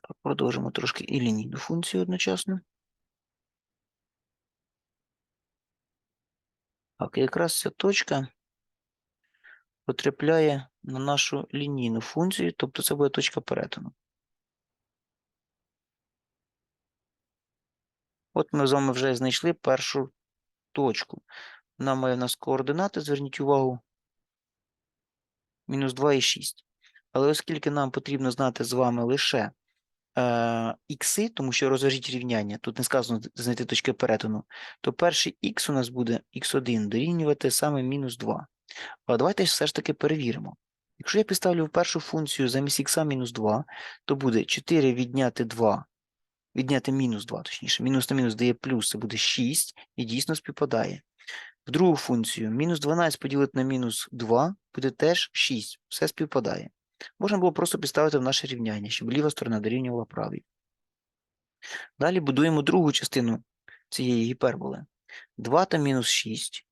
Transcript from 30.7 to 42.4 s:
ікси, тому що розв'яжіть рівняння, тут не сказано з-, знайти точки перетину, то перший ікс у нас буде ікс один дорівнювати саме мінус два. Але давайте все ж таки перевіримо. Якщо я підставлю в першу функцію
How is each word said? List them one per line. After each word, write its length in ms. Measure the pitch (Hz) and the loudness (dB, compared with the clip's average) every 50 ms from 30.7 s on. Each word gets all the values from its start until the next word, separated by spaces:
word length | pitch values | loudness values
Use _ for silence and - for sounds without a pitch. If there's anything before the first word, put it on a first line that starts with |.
| - _ _ _ | -6 _ _ _
ікси, 400 | 151 - - - - - 214 233 | -10 -4 -2 -2 0 0 -2 -2
тому 240 | - - 143 131 120 | -2 -4 -4 -2 0
що 160 | - 147 135 | 2 2 2
розв'яжіть 420 | 135 131 131 139 131 135 120 - | 2 4 4 2 0 0 -4 -6
рівняння, 480 | 127 127 123 123 120 110 104 104 104 - | -6 -4 -4 -2 -2 -2 -2 -2 -6 -6
тут 200 | - - 110 - | -8 -8 -6 -4
не 60 | 127 | -2
сказано 360 | - - 135 120 117 120 110 117 | 0 2 0 0 0 -2 -4 -4
з-, 80 | - _ | -8 _
знайти 300 | - 120 120 123 113 123 | -6 -2 -2 -2 -2 -2
точки 280 | - - - - - 120 | -2 -2 0 0 0 0
перетину, 520 | - - - 113 104 - 110 107 107 - _ - - - - - _ | 0 2 2 2 0 0 -2 -4 -4 -6 _ -16 -18 -16 -18 -18 _
то 120 | _ - 120 | _ -6 -2
перший 460 | - 170 175 160 - - - - _ | 2 2 2 2 2 -2 -2 -4 _
ікс 300 | - - - - - - | -6 -4 -2 -2 -2 0
у 20 | 147 | 0
нас 160 | 135 127 120 | 0 0 -2
буде 320 | 123 127 123 113 117 113 - _ _ | -2 -4 -2 -2 -2 -4 -4 _ _
ікс 220 | 135 - - - | -8 -6 -2 -2
один 340 | 139 127 123 120 113 107 101 | -2 0 2 0 0 0 0
дорівнювати 600 | 104 113 135 165 175 170 160 147 147 143 - 135 | 0 0 0 0 0 0 2 2 0 2 2 0
саме 320 | 120 - - 151 147 139 127 | 0 2 0 2 0 0 0
мінус 340 | 127 135 143 139 127 113 | -2 -2 -2 -4 -6 -6
два. 300 | 120 - 110 - - - _ _ _ _ _ - - - - - _ _ | -6 -4 -4 -4 -4 -6 _ _ _ _ _ -16 -14 -14 -14 -16 _ _
Але 120 | - 123 113 | 0 2 4
давайте 260 | 131 165 202 - 185 | 4 2 4 2 2
все 220 | 170 - - 151 | 2 2 2 0
ж 80 | 147 - | 0 0
таки 200 | - - - 151 | -2 -2 -2 -2
перевіримо. 600 | _ - 147 156 156 139 120 110 - - - - _ _ _ _ _ _ _ _ _ | _ 2 0 0 0 0 -2 -4 -4 -8 -12 -14 _ _ _ _ _ _ _ _ _
Якщо 200 | - - - 202 | -8 0 2 2
я 60 | 220 | 2
підставлю 400 | - 196 - - 190 175 170 160 | 2 0 2 2 2 2 2 0
в 40 | 151 | 2
першу 320 | _ 170 175 - - 165 | _ 2 2 2 0 -4
функцію 480 | - - - 160 156 139 - - | -4 -2 -2 -2 -2 -2 0 0